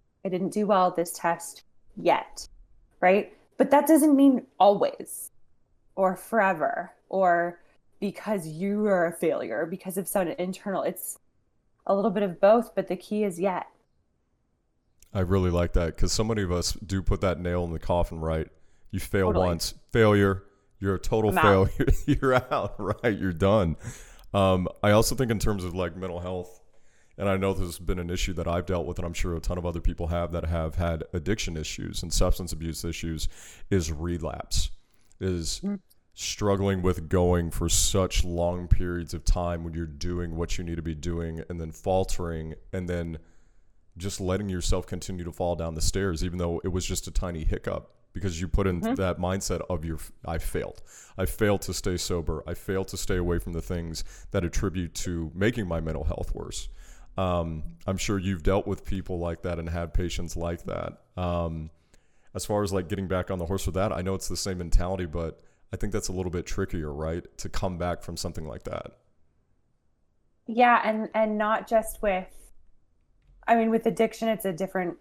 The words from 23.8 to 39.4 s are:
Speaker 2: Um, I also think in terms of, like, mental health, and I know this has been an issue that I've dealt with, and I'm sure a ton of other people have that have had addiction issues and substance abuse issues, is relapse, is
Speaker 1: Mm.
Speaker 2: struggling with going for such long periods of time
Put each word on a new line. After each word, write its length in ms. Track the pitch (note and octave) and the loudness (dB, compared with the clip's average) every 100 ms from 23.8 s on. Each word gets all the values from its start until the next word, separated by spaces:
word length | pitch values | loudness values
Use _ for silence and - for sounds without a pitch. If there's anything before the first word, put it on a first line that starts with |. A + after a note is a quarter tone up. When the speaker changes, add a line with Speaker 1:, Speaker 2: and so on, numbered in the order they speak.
| - - - - - | -8 -14 -16 -20 -2
Speaker 2:
Um, 340 | G2+ F#2+ F#2 F2+ - | 2 4 4 0 0
I 80 | G#2 | 4
also 240 | G#2 A2+ A2 | 6 4 2
think 160 | A#2+ | 0
in 80 | G#2 | 2
terms 240 | A2 G2+ | 0 0
of, 100 | F2 | -4
like, 220 | F2+ F2 F2 | -4 -4 -4
mental 240 | F#2 F2 | -8 -6
health, 420 | F2+ F#2 F2+ - - - - _ _ - | -6 -6 -8 -16 -20 -20 -20 _ _ -2
and 120 | G2 | 0
I 80 | F#2+ | 2
know 160 | G2 | 2
this 120 | F#2 F2 | 0 -2
has 140 | E2 | -4
been 180 | E2+ F#2 | -4 -2
an 100 | E2+ | -2
issue 240 | F2+ - | -2 -2
that 140 | E2+ E2 | -2 0
I've 180 | F2 F2+ | 0 0
dealt 200 | F2+ - | -2 -2
with, 140 | - | -4
and 60 | E2+ | -4
I'm 80 | |
sure 220 | F2 F#2 E2 | -2 -2 -2
a 20 | |
ton 180 | - F2+ | -2 -2
of 80 | F2 | -2
other 140 | E2 | 0
people 280 | - E2 E2 | 0 0 -2
have 260 | E2+ E2+ | -2 -2
that 120 | E2+ E2 | -2 -2
have 300 | E2+ D#2+ - | -2 -2 -2
had 300 | E2+ D#2+ - | -2 -2 -4
addiction 420 | F2+ C#2+ - - D#2+ | -4 -2 -2 -2 -4
issues 480 | D2+ - F2 - | -8 -8 -8 -6
and 80 | F2 | -2
substance 380 | - F2+ - F2 | 2 4 2 -2
abuse 320 | D#2+ E2 D2+ | -6 -6 -6
issues, 460 | E2+ - E2 D#2 - - - - - | -6 -6 -6 -4 -4 -6 -18 -12 0
is 220 | G2 D#2+ | 0 0
relapse, 760 | D2+ F2 F2 D#2 - - - - - _ _ _ - | -4 -4 -4 -6 -8 -2 0 0 -4 _ _ _ -6
is 400 | F#2+ F2 D#2+ - | -4 -2 -4 -4
Speaker 1:
Mm. 160 | G3 G3+ _ _ _ | -4 -6 _ _ _
Speaker 2:
struggling 680 | - - - G#2 G2 G2 F#2 | -10 -8 -2 0 2 2 2
with 260 | F2+ F2 D#2+ | 0 0 2
going 440 | F#2 F2+ F2 E2+ | 4 4 4 2
for 180 | - E2+ | 0 2
such 560 | - - G2 F#2 - F2+ | 4 4 2 2 2 2
long 420 | E2+ F2 F2+ F2 | 2 0 0 0
periods 460 | - F2+ F2 E2 | 2 2 -2 -6
of 100 | E2 | -4
time 400 | - F2+ | 2 2